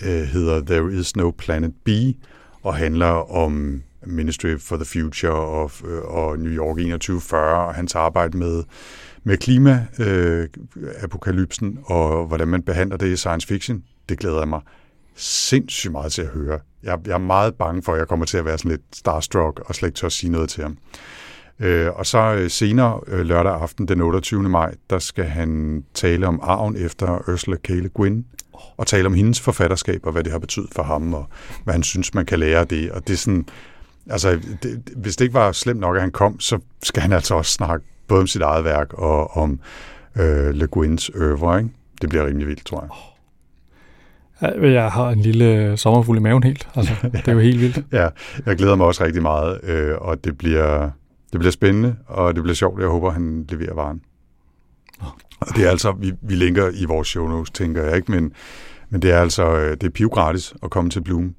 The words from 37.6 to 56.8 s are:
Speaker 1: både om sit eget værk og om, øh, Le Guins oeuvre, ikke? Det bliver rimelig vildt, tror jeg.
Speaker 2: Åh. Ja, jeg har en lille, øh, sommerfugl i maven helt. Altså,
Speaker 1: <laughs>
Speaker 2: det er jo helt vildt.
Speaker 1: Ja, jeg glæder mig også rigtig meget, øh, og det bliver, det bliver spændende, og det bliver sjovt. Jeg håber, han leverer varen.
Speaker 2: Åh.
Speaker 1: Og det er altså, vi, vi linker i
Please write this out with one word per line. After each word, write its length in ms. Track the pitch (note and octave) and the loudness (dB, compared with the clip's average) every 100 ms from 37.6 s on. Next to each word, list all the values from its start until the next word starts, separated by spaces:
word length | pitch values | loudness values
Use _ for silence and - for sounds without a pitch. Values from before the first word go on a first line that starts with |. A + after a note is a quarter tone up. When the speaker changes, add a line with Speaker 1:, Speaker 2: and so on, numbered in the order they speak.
| E2+ E2 - - - | -2 -2 -6 -14 2
Speaker 1:
både 120 | F#2+ | 2
om 60 | F#2+ | 4
sit 160 | G2+ | 2
eget 220 | D2+ D#2+ | 2 2
værk 280 | D#2+ D2+ D2 | 2 0 -2
og 440 | - D#2+ D#2 D2+ D#2+ | -2 0 2 0 0
om, 240 | D#2 C#2 - - - - - - | 0 -2 -8 -18 -18 -20 -8 0
øh, 340 | E2 D2 C#2+ | 2 2 2
Le 160 | D2 D#2 | 0 0
Guins 420 | F#2 D#2 D#2+ - | 0 2 0 -2
oeuvre, 500 | F#2+ D#2 C#2+ E2+ F#2 | -2 0 2 2 2
ikke? 120 | A2+ - _ - | 0 -6 _ -8
Det 60 | - | -2
bliver 180 | D#2+ D2 | 0 0
rimelig 200 | C#2+ D2 | -2 -4
vildt, 200 | D2 - | -6 -8
tror 140 | D2+ | -10
jeg. 100 | D2 | -10
Speaker 2:
Åh. 60 | - - _ _ _ _ _ _ _ - - - _ _ - | -16 -20 _ _ _ _ _ _ _ -20 -20 -20 _ _ -6
Ja, 280 | - G#3+ D3 | -4 2 4
jeg 200 | B2+ A2 | 4 2
har 160 | G2+ B2 | 0 2
en 100 | A2 | 2
lille, 240 | A2 A2 A#2 | 4 6 6
øh, 240 | A2 G#2+ G#2 | 6 4 2
sommerfugl 380 | A2 A#2+ A#2 A2+ | 4 4 6 4
i 40 | |
maven 220 | G#2+ B2+ | 6 6
helt. 260 | B2+ C3+ - | 4 2 -4
Altså, 200 | - G#2 A2 | 0 0 0
Speaker 1:
<laughs> 100 | B2 | -2
Speaker 2:
det 160 | A#2+ - | -2 2
er 40 | |
jo 60 | A#2 | 6
helt 220 | A#2 A#2+ | 6 6
vildt. 200 | B2 C3 C#3+ | 2 0 -2
Speaker 1:
Ja, 160 | B2 E2 - - - A2+ | 2 2 -2 -12 -6 -2
jeg 100 | F#2 | 4
glæder 200 | G2 F#2+ | 6 6
mig 100 | F2 | 6
også 180 | F2+ | 4
rigtig 180 | E2+ E2+ | 2 2
meget, 380 | D#2 D2+ D#2+ F#2+ | 2 2 0 -2
øh, 300 | F#2 D#2+ D2+ D#2 | -2 -2 0 -2
og 240 | F2+ D#2+ | -4 -4
det 140 | - C#2+ | -4 -4
bliver, 520 | E2+ D#2 D2+ D2+ D2 C#2+ _ _ _ | 0 2 2 2 -2 -6 _ _ _
det 80 | F2 | 0
bliver 120 | F2 | 2
spændende, 440 | - G2 G2+ A#2+ A2+ - | 4 4 4 2 -2 -6
og 280 | F#2 F2 | 0 0
det 80 | E2+ | 0
bliver 120 | E2 | 0
sjovt. 260 | E2+ F#2 F#2+ | 0 0 0
Jeg 80 | F#2 | 0
håber, 220 | E2+ F2+ | 0 0
han 360 | E2 E2 D#2+ D2+ | -2 -2 -4 -6
leverer 260 | D#2+ E2 | -6 -6
varen. 260 | D#2 D2 D2+ - _ _ _ _ _ _ _ _ - | -6 -6 -8 -14 _ _ _ _ _ _ _ _ -16
Speaker 2:
Åh. 60 | D#2 - - - | -16 -16 -20 -8
Speaker 1:
Og 160 | - - | -2 2
det 100 | F2+ | 4
er 40 | |
altså, 220 | F2+ G#2+ | 4 2
vi, 200 | F#2+ G2 F#2+ | -2 -4 -4
vi 120 | G#2 | -2
linker 360 | F#2 F2+ F2+ F#2+ | 2 2 4 2
i 100 | F2+ | 0